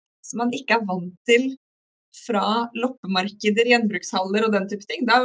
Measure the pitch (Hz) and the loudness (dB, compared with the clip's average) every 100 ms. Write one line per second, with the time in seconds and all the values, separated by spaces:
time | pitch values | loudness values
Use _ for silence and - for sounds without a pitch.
0 | _ _ - 214 240 - - 220 202 185 | _ _ -12 -2 -2 -2 0 0 0 -4
1 | 180 - - 233 262 269 _ _ _ _ | -6 -8 2 4 4 -4 _ _ _ _
2 | _ - - 208 196 226 233 233 247 - | _ -16 -4 -2 0 0 -2 -4 -4 -4
3 | - 190 202 - 214 208 240 240 214 180 | -4 -2 -2 -2 0 2 4 4 2 -2
4 | - 196 190 202 226 208 196 208 - - | -4 -4 -2 0 2 0 -2 -8 -8 -4
5 | 226 240 | 2 4